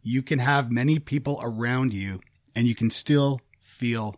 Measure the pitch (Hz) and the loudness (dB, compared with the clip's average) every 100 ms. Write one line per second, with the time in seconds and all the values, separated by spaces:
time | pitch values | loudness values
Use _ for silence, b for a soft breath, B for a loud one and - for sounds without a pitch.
0 | 110 127 131 147 127 143 120 120 135 156 | -4 -2 0 0 2 2 2 2 2 2
1 | - 143 143 143 120 110 117 127 131 98 | 0 -4 -2 -4 -6 -4 0 0 0 -2
2 | 98 95 - _ - - 120 113 113 - | -6 -8 -12 _ -8 0 2 2 0 0
3 | - 147 139 131 _ _ - - 120 113 | 2 4 4 0 _ _ -18 -6 -2 -2
4 | 107 | -6